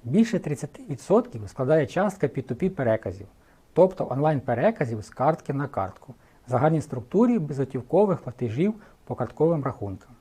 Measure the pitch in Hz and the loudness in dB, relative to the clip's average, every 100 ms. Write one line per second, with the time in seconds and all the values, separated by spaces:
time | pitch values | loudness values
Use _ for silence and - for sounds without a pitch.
0 | 117 165 226 180 - 143 147 - 262 131 | 0 2 2 0 -4 -8 -8 -14 -12 -12
1 | - 202 247 113 98 - 131 160 139 - | 2 2 2 -10 -12 -4 2 2 2 0
2 | 202 190 147 - - 120 185 190 120 110 | -2 -2 -4 -4 -8 -4 -2 0 0 0
3 | 98 92 98 _ _ _ _ - 185 - | -2 -10 -16 _ _ _ _ 4 4 4
4 | - 127 151 147 - 117 180 220 127 113 | -4 0 2 0 0 2 2 0 -4 -4
5 | - - 135 160 - 139 143 - 95 - | -10 -2 0 0 -4 -6 -4 -4 -6 -8
6 | - - _ _ - 123 151 160 - 127 | -20 -20 _ _ -4 2 2 2 -2 -10
7 | - 185 240 233 151 139 131 131 - 170 | -2 2 4 2 -2 -4 -4 -4 0 2
8 | 208 170 - - 120 113 196 214 - _ | 4 0 -6 -6 -4 0 -2 -2 -14 _
9 | - 127 117 - 156 165 131 - 101 95 | -12 -6 -6 0 2 2 -2 -6 -10 -10
10 | - - | -16 -20